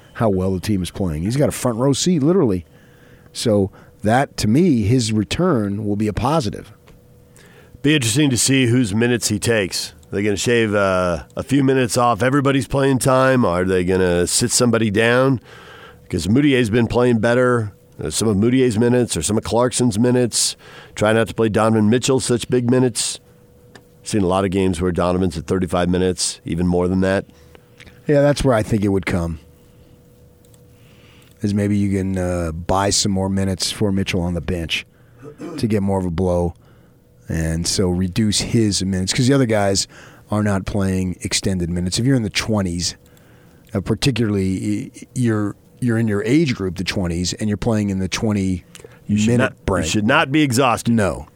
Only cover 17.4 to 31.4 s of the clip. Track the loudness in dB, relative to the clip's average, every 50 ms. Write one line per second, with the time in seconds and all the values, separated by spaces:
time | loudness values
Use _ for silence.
17.4 | 2 2 2 0 -2 -4 -8 -14 _ _ -14 -10 -8 -6 -4 -2 -2 0 0 2
18.4 | 2 2 2 2 2 2 2 2 2 2 2 2 0 0 -2 -4 -2 -2 -2 -2
19.4 | -2 -2 0 0 0 0 0 0 -2 0 0 0 0 2 2 2 0 0 -2 -2
20.4 | -4 -4 -4 -8 -16 -20 -20 -20 -20 -18 -4 -2 0 2 2 2 0 0 -2 -2
21.4 | 0 0 2 2 2 4 4 4 4 4 2 2 2 2 0 0 0 0 -2 -2
22.4 | 0 -2 -2 0 2 2 2 2 2 2 0 -2 -6 -6 -8 -10 -16 -20 _ _
23.4 | -20 -20 -20 -20 -20 -20 -20 -20 -20 _ _ -18 -8 -4 -2 0 2 2 2 2
24.4 | 0 0 0 0 2 0 0 0 -2 -2 0 0 0 0 2 0 0 -2 -2 -6
25.4 | -4 -2 -2 -2 -2 0 0 0 0 0 2 2 0 0 -2 -2 -4 -6 -8 -8
26.4 | -8 -6 -4 -2 0 0 0 0 0 0 0 0 0 0 0 -2 -4 -6 -14 -20
27.4 | -20 -20 -20 -20 -20 _ -20 -20 -20 -20 -20 -10 -2 0 2 4 4 2 2 2
28.4 | 2 2 2 2 0 0 -2 0 0 0 0 0 -2 -2 -2 -2 -2 -4 -6 -8
29.4 | -12 -18 -20 _ _ _ _ -20 -20 -20 -20 -20 _ -20 -20 -20 -20 -20 -20 _
30.4 | -20 -20 -20 -20 -20 -20 -20 _ -20 -20 -20 -20 -20 -20 -20 -20 -20 -20 -10 -6